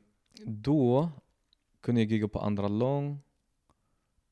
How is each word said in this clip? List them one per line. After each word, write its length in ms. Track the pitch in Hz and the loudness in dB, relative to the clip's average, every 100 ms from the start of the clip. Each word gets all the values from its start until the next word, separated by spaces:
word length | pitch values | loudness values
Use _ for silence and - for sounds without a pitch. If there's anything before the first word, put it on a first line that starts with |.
| _ _ _ - - | _ _ _ -16 -12
då 640 | 107 110 151 120 131 165 143 _ _ _ _ _ _ | -6 0 4 4 4 2 -6 _ _ _ _ _ _
kunde 200 | - 120 | 0 2
jag 100 | 107 | 2
gigga 160 | 110 107 | 0 0
på 120 | - | -2
Andra 280 | 104 101 101 | -4 -2 -2
Lång. 520 | 104 123 143 143 143 - _ _ _ _ _ _ _ _ _ _ | -2 -2 -2 -4 -8 -14 _ _ _ _ _ _ _ _ _ _